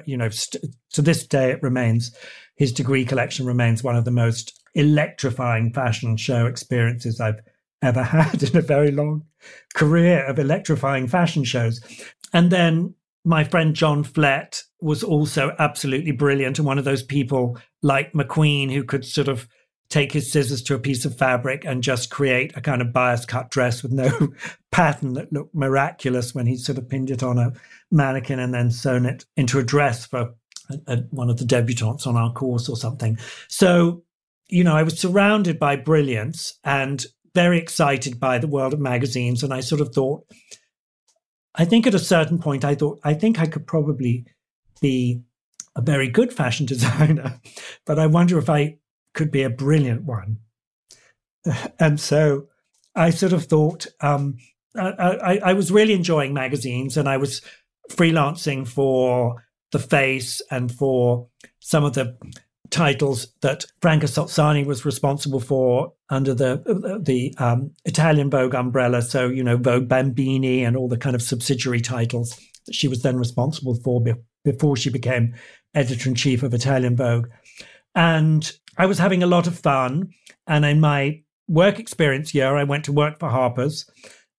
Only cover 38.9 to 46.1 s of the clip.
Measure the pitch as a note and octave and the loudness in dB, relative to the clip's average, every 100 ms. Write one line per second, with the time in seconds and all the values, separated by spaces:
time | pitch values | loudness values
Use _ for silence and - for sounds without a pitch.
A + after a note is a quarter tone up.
38.9 | B2 B2 B2+ A#2+ B2 C#3 C3 B2+ D3 C#3 | -2 -2 -2 -2 -2 -4 -6 -4 -2 -2
39.9 | C#3+ C3 D3+ - - _ - _ _ _ | 0 -2 -4 -10 -20 _ -20 _ _ _
40.9 | _ _ _ _ _ _ - E3+ A#3 A#3 | _ _ _ _ _ _ -2 2 4 4
41.9 | G3 - F3 D#3 E3+ D#3 C#3 C#3+ C#3+ D3 | 2 2 2 2 0 -2 -2 -2 0 -2
42.9 | - D3 D3+ G#3+ A3 D#3+ D#3 - D#3+ D3 | -2 -2 0 2 0 -2 -4 -4 -2 -2
43.9 | C3 B2 A#2+ - _ _ _ _ _ C#3+ | -2 -2 -2 -6 _ _ _ _ _ 0
44.9 | B2+ B2 A#2+ - _ _ _ - - B2+ | 2 0 -2 -8 _ _ _ -12 -4 0
45.9 | C#3+ C3 | 2 2